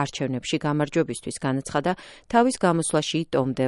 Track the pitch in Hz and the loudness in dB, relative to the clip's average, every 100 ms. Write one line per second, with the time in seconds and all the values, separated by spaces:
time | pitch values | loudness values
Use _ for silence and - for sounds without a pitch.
0 | 139 - 135 127 - 156 151 151 147 165 | -2 -2 -4 -4 -2 -2 0 0 2 0
1 | 131 117 120 - 135 135 - 147 175 185 | 0 -4 -8 -6 -2 -2 -2 -2 -2 -2
2 | - - - 233 247 - 180 170 156 156 | -8 -20 0 4 4 4 2 2 2 0
3 | - 156 165 139 131 127 | 0 -2 0 0 0 0